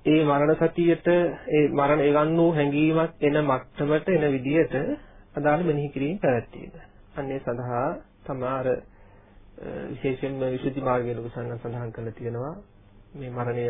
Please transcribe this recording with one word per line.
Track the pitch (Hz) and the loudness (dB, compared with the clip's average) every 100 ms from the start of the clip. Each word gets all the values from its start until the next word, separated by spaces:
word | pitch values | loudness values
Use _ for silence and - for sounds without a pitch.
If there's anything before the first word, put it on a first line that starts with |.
ඒ | 147 156 | 4 4
මරණ | 147 143 147 156 | 4 4 4 4
සතියට, | 165 170 170 165 175 175 165 139 - | 2 4 2 4 4 4 2 -2 0
ඒ | 151 143 | 2 4
මරණ | 139 143 151 | 4 4 4
එවන් | 147 147 151 | 4 4 4
වූ | 165 165 | 4 4
හැඟීමක් | 156 143 143 156 160 165 - | 4 2 2 2 2 0 0
එන | 147 151 | 2 2
මට්ටමට | 147 127 - - 147 151 156 | 2 -2 -4 -4 0 0 2
එන | 170 147 | 2 2
විදියට | 135 127 165 156 131 196 302 - - - | 0 2 2 2 0 -4 -6 -10 -20 -12
අදාළ | - 147 156 | -2 0 2
මෙනෙහි | 175 147 143 | 0 -2 -4
කිරීම | 135 143 196 | -4 -4 0
පැවැත්වීම. | 151 120 - - - - - - - | 0 0 -4 -16 -18 -18 -20 -20 -16
අන්න | - 135 | -12 -8
ඒ | 135 | -6
සඳහා | 131 120 123 120 139 - - _ | -6 -6 -4 -2 -2 -6 -14 _
තමාර, | - 131 127 131 127 | -12 -6 -4 -2 -2
අ, | - - - - - - - - - - - 139 | -2 -6 -20 -20 -20 -20 -20 -20 -14 -12 -10 -10
විශේෂයෙන්ම | 123 139 127 135 135 131 | -4 -4 -2 -6 -4 -4
විසුද්ධි | 131 139 131 | -2 -4 -4
මාර්ගයේ | 131 123 120 120 | 0 0 -2 -6
ලොකු | 117 | -8
සන්නන් | 123 120 117 | -8 -8 -8
සඳහන් | 120 120 117 | -8 -8 -8
කරලා | 110 113 | -10 -12
තියෙනවා | 110 117 117 139 190 208 - - - - | -8 -8 -8 -8 -12 -18 -20 -20 -20 -20
මේ | 139 127 | -14 -12
මරණය | 123 120 120 | -6 -4 -2